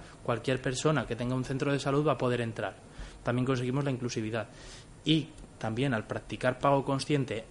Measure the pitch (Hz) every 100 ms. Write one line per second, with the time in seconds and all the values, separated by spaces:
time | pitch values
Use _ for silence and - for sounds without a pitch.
0 | - - - 117 - 127 135 123 156 151
1 | 110 117 123 127 123 135 143 139 139 139
2 | 151 127 127 120 117 110 98 - - -
3 | - - - 120 127 131 127 135 139 123
4 | 127 117 107 113 104 - - - - -
5 | 151 156 135 - - - 110 110 139 113
6 | - 110 - 110 131 127 143 139 127 135
7 | - 147 123 110 -